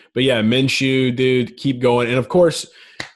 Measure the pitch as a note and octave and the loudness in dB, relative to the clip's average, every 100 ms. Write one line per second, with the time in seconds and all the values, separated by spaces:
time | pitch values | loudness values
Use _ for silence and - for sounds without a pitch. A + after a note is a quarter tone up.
0 | _ B2 C3 A#2+ A2 B2+ C3+ - C3+ C3 | _ -2 0 2 2 0 0 -2 -2 0
1 | C3 B2 C3 B2+ A#2 - C#3+ B2 B2 A#2+ | -2 0 0 0 -2 -6 -6 -2 0 0
2 | A#2+ B2+ B2 F3+ E3+ - - - - - | 0 -2 0 2 2 0 -10 -20 -20 -18
3 | - | -18